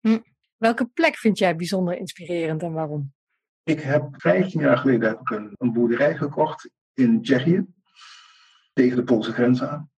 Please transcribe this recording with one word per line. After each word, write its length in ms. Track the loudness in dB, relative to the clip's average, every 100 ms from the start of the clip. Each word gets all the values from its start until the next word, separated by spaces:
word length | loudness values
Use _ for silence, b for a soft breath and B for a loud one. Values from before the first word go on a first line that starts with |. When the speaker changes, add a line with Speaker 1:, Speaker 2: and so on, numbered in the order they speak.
Speaker 1:
Hm. 180 | 2 0 _ _ _ _
Welke 300 | 0 0 -4
plek 300 | 0 0 2
vind 220 | 0 2
jij 180 | 0 0
bijzonder 400 | -4 -2 -2 -4
inspirerend 640 | -8 -14 -8 -4 -2 -4
en 100 | -6
waarom? 400 | -6 -6 -6 -8 _ _ _ _ _
Speaker 2:
Ik 180 | -4 -4
heb 260 | 0 0 0 -4
vijftien 440 | 0 0 0 0
jaar 180 | 2 2
geleden 300 | 2 2 0
heb 120 | -2
ik 100 | -6
een, 220 | -8 -10 -6
een 160 | -4
boerderij 440 | 0 0 2 0 0
gekocht 540 | -6 -2 -2 -2 -18 _ _
in 280 | 0 4 4
Tsjechië, 420 | 2 0 2 0 0 _ _ b b b b b b b b
tegen 240 | 2 2 2
de 80 |
Poolse 280 | 2 0 0
grens 300 | 0 2 2
aan. 280 | 0 -6 -12